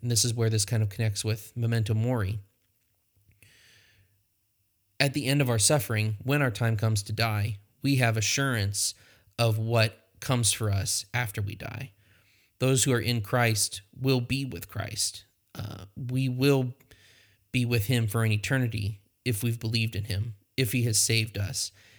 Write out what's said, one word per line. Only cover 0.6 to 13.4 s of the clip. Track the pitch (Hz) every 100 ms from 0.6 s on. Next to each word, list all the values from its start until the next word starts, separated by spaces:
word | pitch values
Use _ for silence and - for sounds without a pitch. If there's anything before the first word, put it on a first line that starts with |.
kind | - 113
of | 104
connects | - 110 101
with | 110 107 - 120
memento | 117 117 107
mori, | 110 117 123 95 107 - _ _ _ _ _ _ _ _ _ - _ - _ _ _ _ _ _ _ _ _ _ _ _ -
at | 139
the | 147 123
end | 143
of | 123
our | 113
suffering, | - 151 - 110 107 104
when | 131 147
our | 131
time | 101 117 110
comes | 110 107
to | -
die, | 107 113 104 101 104 _ _
we | 139 135
have | 117 110
assurance | 104 - 139 117 98 101 - - - - _ -
of | 117 110
what | 110 117 110 - _ -
comes | - 123 113
for | - 107
us | 98 95 - -
after | 120 117 -
we | 98
die. | 82 - - 139 _ _ _ _ _ _ -
Those | 127 135
who | 139
are | 120
in | 110 120
Christ | 101 123